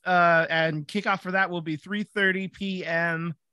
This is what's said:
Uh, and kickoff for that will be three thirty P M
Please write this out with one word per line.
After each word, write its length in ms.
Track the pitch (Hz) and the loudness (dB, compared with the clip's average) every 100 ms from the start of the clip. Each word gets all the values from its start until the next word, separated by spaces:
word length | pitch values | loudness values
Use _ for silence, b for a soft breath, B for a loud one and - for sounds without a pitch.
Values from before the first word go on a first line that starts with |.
Uh, 440 | 180 180 175 165 165 | 0 4 6 6 4
and 380 | 165 160 156 143 | 0 0 -2 -4
kickoff 340 | 202 208 190 | -4 -2 -2
for 100 | 185 | -2
that 200 | 190 190 | 0 0
will 100 | 175 | -2
be 140 | 165 151 | -6 -8
three 260 | 185 208 | -6 -6
thirty 460 | 208 208 190 185 190 | -4 0 0 0 -4
P 360 | - 196 185 | -8 -6 -6
M 520 | 165 165 170 165 170 156 _ | -4 -2 -2 -2 -6 -8 _